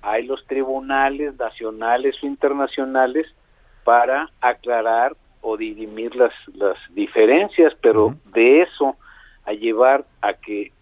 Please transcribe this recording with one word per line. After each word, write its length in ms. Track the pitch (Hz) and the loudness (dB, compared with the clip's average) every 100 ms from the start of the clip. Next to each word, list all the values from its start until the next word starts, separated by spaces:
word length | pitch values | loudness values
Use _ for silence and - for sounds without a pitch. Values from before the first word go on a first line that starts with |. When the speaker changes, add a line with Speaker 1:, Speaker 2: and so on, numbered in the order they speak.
Speaker 1:
hay 220 | 104 110 120 | -4 -4 -4
los 180 | 135 _ | -10 _
tribunales 880 | 135 131 131 135 135 139 139 147 131 | -6 -4 -6 -4 -2 -2 -2 -8 -8
nacionales 760 | 117 - 113 110 113 123 135 135 | -10 -8 -12 -8 -2 0 -2 -4
o 40 | 143 | -8
internacionales 1000 | 139 143 143 135 - 131 131 131 135 160 _ _ _ _ _ | -2 -2 -2 -4 -4 -4 0 0 0 -6 _ _ _ _ _
para 460 | - 117 120 135 156 _ | 2 2 2 -2 -6 _
aclarar 760 | 123 120 120 120 113 113 127 - _ _ | -4 -2 -4 -2 0 0 0 -4 _ _
o 160 | 113 110 | -8 -6
dirimir 580 | 113 107 110 107 117 123 | -8 -10 -14 -10 -10 0
las, 160 | 120 - - | 0 0 -20
las 220 | - 101 92 - | -4 -4 -4 -10
diferencias, 800 | 101 101 - 110 143 202 - 160 - | -6 -4 2 4 4 0 4 2 4
pero 240 | 120 107 107 | 2 4 2
Speaker 2:
Ujú. 120 | 143 _ | 0 _
Speaker 1:
de 300 | - 117 143 | 2 6 6
eso 340 | - - 139 - - - - _ | 4 0 -4 -4 -16 -20 -20 _
a 80 | - | -12
llevar 520 | 107 113 110 127 139 143 _ | -6 -4 2 4 2 -2 _
a 120 | 104 | -6
que 380 | 98 - 104 107 _ | -6 -8 -10 -10 _